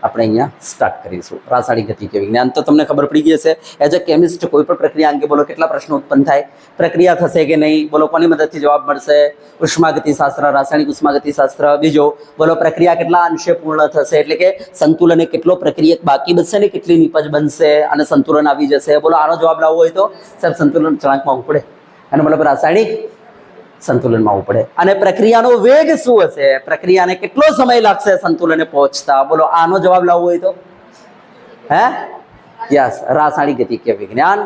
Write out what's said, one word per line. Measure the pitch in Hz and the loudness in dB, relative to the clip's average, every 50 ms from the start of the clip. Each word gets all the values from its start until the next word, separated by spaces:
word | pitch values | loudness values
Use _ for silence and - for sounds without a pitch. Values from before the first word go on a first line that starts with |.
| - | -6
આપણે | 110 - 113 113 | -6 -4 -2 -2
અહીંયા | 110 107 113 127 143 - - | 0 0 0 -2 -2 -6 -14
સ્ટાર્ટ | - - - - 123 - - - - | -16 -16 -6 -4 -4 -4 -4 -8 -14
કરીશું, | 90 90 90 87 - 87 - - - | -14 -14 -14 -14 -14 -16 -18 -8 -4
રાસાયણિક | 123 123 120 - 120 113 107 101 | -4 -4 -2 -2 -4 -4 -4 -6
ગતિકીય | 107 - 104 92 - 104 101 | -8 -10 -10 -6 -4 -4 -4
વિજ્ઞાન. | 101 110 120 127 131 - | -2 -2 0 -2 -2 -2
તો | 160 | -4
તમને | 135 - 147 151 151 | -2 2 2 2 2
ખબર | - 147 143 139 | 0 -2 -2 -2
પડી | 143 147 151 | 0 0 0
ગઈ | 151 160 160 | 2 2 0
હશે, | 147 - 160 160 - - - - _ | 2 2 -2 -2 -2 -6 -20 -6 _
as | 139 147 156 | -2 0 0
a | 180 175 - | -2 -2 0
chemist | 160 156 175 165 175 - - - | 0 2 2 0 0 -4 -8 -2
કોઈ | - 151 151 - | 0 0 0 0
પણ | 175 170 | -2 -2
પ્રક્રિયા | - 151 - 151 156 151 147 | -2 -4 -2 0 0 0 0
અંગે | 143 147 143 | -2 -2 -2
બોલો | 147 143 147 143 | 0 0 0 -2
કેટલા | 170 160 165 160 | -2 -4 -4 -4
પ્રશ્નો | - - - - 156 139 | -4 -6 -6 -6 -6 -6
ઉત્પન્ન | 139 - 143 139 139 | -4 -2 0 0 2
થાય, | 139 139 143 139 - _ - - _ _ - | 2 0 -2 -2 -4 _ -20 -20 _ _ -4
પ્રક્રિયા | 180 170 170 170 175 180 170 175 | -4 -2 0 2 2 2 2 2
થશે | 175 151 127 175 156 | 0 -2 0 0 0
કે | 139 160 | 0 0
નહીં, | 151 151 151 156 156 151 151 | 0 0 0 0 0 -2 -2
બોલો | 143 151 156 151 | 0 0 0 0
કોની | 160 165 170 170 165 | 0 0 2 2 2
મદદથી | 151 156 156 - 156 143 | 0 -2 -4 -4 -4 -2
જવાબ | 147 147 147 135 143 | 0 0 0 0 -2
મળશે, | 143 139 - - 147 147 147 147 147 - - - - - | -6 -6 -2 0 2 2 2 2 -2 -8 -20 -20 -10 -4
ઉષ્માગતિશાસ્ત્ર, | - 151 - 156 170 160 147 147 - 151 143 135 156 143 139 - 143 147 135 139 | -4 -4 0 2 0 0 0 -2 -2 -4 -2 -2 -2 -4 -2 -2 -2 0 0 0
રાસાયણિક | - - - 151 151 139 143 | -2 0 -2 -2 -2 -2 -4
ઉષ્માગતિશાસ્ત્ર. | - 151 147 139 139 - 147 143 - 139 131 - - 147 147 147 143 | -2 -2 0 0 0 -2 -4 -2 0 -2 -2 0 0 0 0 2 2
બીજો | 151 160 143 151 143 147 147 - - - - - | 0 0 2 2 2 2 0 -4 -18 -20 -4 -2
બોલો, | 156 160 165 | 0 0 0
પ્રક્રિયા | 156 170 160 156 - 170 175 170 165 | 0 0 -2 0 2 2 2 2 0
કેટલા | 170 165 170 175 175 170 | 0 0 2 2 2 0
અંશે | 165 160 - 180 170 | -2 -4 -2 -2 -4
પૂર્ણ | 165 156 156 156 156 151 147 | -2 -2 -6 0 0 0 0
થશે, | 147 156 139 135 - 151 | 0 -2 -2 0 0 0
એટલે | 147 143 156 | 0 0 -2
કે | 160 175 185 190 - - - - | 0 0 0 0 -2 -10 -18 -6
સંતુલન | - - 151 160 165 175 165 170 160 | -2 0 0 2 4 4 2 4 2
એ | 165 165 - - | 0 0 -4 -4
કેટલો | - 165 185 | 0 0 -2
પ્રક્રિયક | 180 180 160 - - 151 160 165 165 - | 0 -2 -4 -2 2 2 2 2 2 0
બાકી | 170 139 135 - 175 175 175 | 0 0 0 0 0 0 0
બચશે | 160 - - 208 | 0 0 0 0
ને | 208 196 | 0 0
કેટલી | - 175 - 175 170 160 | -2 -4 -2 2 4 4
નિપજ | 160 151 - 160 151 151 | 4 2 2 -2 -2 -2
બનશે | 147 147 151 147 143 - 165 151 147 147 147 | -2 -2 -2 -2 -2 0 2 2 4 2 2
અને | - - 147 151 | 0 0 -2 0
સંતુલન | - 160 147 135 - 156 151 151 151 139 | 0 0 0 2 2 0 2 2 2 0
આવી | 135 147 139 | 0 0 0
જશે. | 143 139 - - 147 147 | 0 -2 0 0 0 2
બોલો, | 147 160 165 | 2 2 2
આનો | 160 151 151 170 165 | 2 2 0 0 0
જવાબ | 165 165 160 160 165 | 0 0 0 2 0
લાવવો | 160 160 165 165 | 0 2 2 2
હોય | 165 165 185 | 0 2 0
તો, | 196 214 - - - - - - | -2 -2 -2 -10 -20 -20 -16 -4
સાહેબ, | - 175 165 - | -4 -4 -2 0
સંતુલન | 156 143 - 165 151 156 147 - | -2 0 0 0 0 0 -2 -2
ચણાંકમાં | - 139 135 139 135 147 135 | 0 -2 -2 0 0 -2 -4
આવવું | 131 120 - | -4 -4 -6
પડે, | 151 139 - - - - _ - _ _ - _ | -6 -6 -6 -10 -20 -20 _ -20 _ _ -12 _
અને | - 151 151 | -2 0 2
મતલબ | 151 156 147 151 147 | 2 2 2 2 0
રાસાયણિક | 139 135 - 156 165 208 226 - - - - - - _ - - - - - - - - - - _ _ - | 0 0 0 0 2 2 0 0 -4 -8 -10 -12 -16 _ -20 -20 -20 -20 -20 -20 -20 -20 -20 -20 _ _ -6
સંતુલનમાં | - 131 123 127 123 117 113 110 104 101 | -4 -4 -2 0 0 0 0 0 0 0
આવવું | 98 95 - | -2 -2 -2
પડે. | - 113 110 - _ - | -2 -2 -2 -4 _ -2
અને | 175 190 196 | 0 0 2
પ્રક્રિયાનો | 196 202 190 185 185 202 220 233 233 233 254 247 233 190 | 2 0 -2 0 2 2 2 2 2 4 2 2 2 4
વેગ | 240 262 302 320 302 320 | 4 4 4 4 2 0
શું | - - 247 247 220 180 | -2 0 2 2 4 2
હશે, | 151 - 151 139 139 135 135 - | 2 0 0 0 0 0 0 -2
પ્રક્રિયાને | - 156 151 - 180 185 190 180 180 185 | -6 -6 -6 0 0 2 2 2 0 -2
કેટલો | 185 196 220 - 254 294 311 302 | -4 -6 -8 -2 2 2 2 2
સમય | - 262 240 247 240 | 2 2 2 2 2
લાગશે | 220 214 196 - - 208 190 180 | 4 2 0 0 2 0 0 0
સંતુલને | 190 175 165 160 175 165 160 160 165 160 - | 0 -2 -2 -2 0 -2 0 -2 -2 -2 0
પહોંચતા, | 143 143 139 - - - - 139 135 135 | 0 0 0 0 -4 -2 0 0 0 2
બોલો, | 139 160 156 156 151 - 170 | 0 2 0 0 2 2 0
આનો | 165 165 185 196 | 2 2 0 0
જવાબ | 160 185 180 185 180 175 | 2 2 2 4 4 2
લાવવો | 175 175 175 175 | 2 2 2 0
હોય | 175 170 | -2 0
તો, | 175 190 - - - - - - - - - - - - - - - - - - - - - - - - | -2 -4 -6 -6 -14 -20 -20 -20 -20 -20 -20 -20 -20 -20 -20 -20 -20 -20 -20 -20 -20 -20 -20 -20 -8 -2
હે? | 143 170 220 254 - - - - - - - _ - - _ - - - - - | 0 0 0 0 -2 -4 -12 -14 -16 -20 -20 _ -20 -20 _ -20 -18 -16 -6 -2
યસ, | 143 143 135 120 - - - - 131 147 | 0 2 2 0 -2 -6 -4 -2 0 0
રાસાયણિક | 151 151 147 - 143 143 139 123 | 0 0 0 -2 -2 -2 -2 -4
ગતિકીય | 123 117 120 107 - 120 110 | -4 -4 -4 -8 -4 -4 -4
વિજ્ઞાન | 98 104 98 107 120 147 175 202 - 208 | -4 -6 -10 -4 -2 0 0 0 0 -4